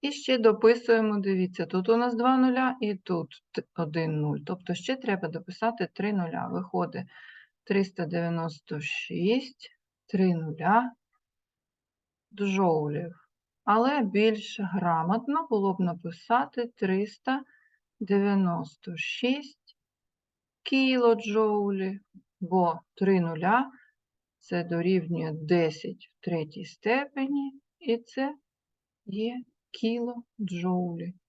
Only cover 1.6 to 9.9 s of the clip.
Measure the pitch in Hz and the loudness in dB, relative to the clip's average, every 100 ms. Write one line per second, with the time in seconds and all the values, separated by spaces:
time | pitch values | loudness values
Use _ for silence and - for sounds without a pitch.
1.6 | 165 185 185 226 247 233 240 262 254 247 | -2 -2 2 2 2 2 4 4 4 4
2.6 | 254 254 214 196 - 175 156 - _ - | 0 -2 -4 -4 -4 -4 -4 -12 _ -10
3.6 | - - 160 160 160 151 151 147 147 185 | -10 -6 -4 -2 -2 0 -2 -2 -6 -8
4.6 | - 175 - 262 254 190 170 165 165 185 | -6 -6 -4 -4 -2 -2 -2 -8 -12 -4
5.6 | 226 233 180 - 202 202 170 156 - 175 | -4 -2 -6 -4 -2 -2 -2 -4 -6 -6
6.6 | 185 185 175 185 185 - - - - _ | -4 -4 -4 -6 -10 -16 -20 -20 -20 _
7.6 | - 196 190 - 165 170 170 170 165 - | -2 0 0 -4 -4 -2 -2 -2 -4 -8
8.6 | _ 151 - - - 175 180 247 - - | _ -8 -6 -8 -6 -2 2 0 -2 -18
9.6 | - _ _ | -20 _ _